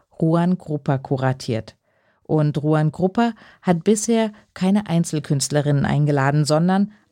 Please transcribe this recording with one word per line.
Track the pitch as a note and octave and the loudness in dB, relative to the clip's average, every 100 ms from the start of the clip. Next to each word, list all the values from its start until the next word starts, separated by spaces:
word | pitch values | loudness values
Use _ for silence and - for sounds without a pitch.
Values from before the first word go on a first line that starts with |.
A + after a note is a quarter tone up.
| _ _ | _ _
Ruan | D#3+ E3+ F3 F3 | 0 2 2 0
Grupa | - D3 D3 C3+ | -4 -6 -2 -2
kuratiert. | - C3+ C3 C3 - A2+ - - _ _ _ _ | -2 -2 0 -2 -4 -6 -6 -18 _ _ _ _
Und | - D#3 D3 C#3+ | -4 0 0 0
Ruan | D3+ D#3 D3+ | 0 0 0
Grupa | - F#3 G#3 A#3 A3+ - - | 0 -2 0 -2 -4 -16 -8
hat | - F3 | -2 0
bisher | G3 A3 - A3+ A3 G#3+ _ | 2 0 0 0 0 -6 _
keine | - F#3 G3+ G3+ | -4 0 0 0
Einzelkünstlerinnen | E3 E3+ D#3 - C#3+ - D3 C#3+ C#3+ C3+ | -2 0 -4 -2 -2 0 0 2 0 2
eingeladen, | C#3+ D3 D3 C3+ D3+ | 2 2 2 2 0
sondern | D3 D3+ F3 F#3+ G3+ - _ | 2 2 2 2 0 -4 _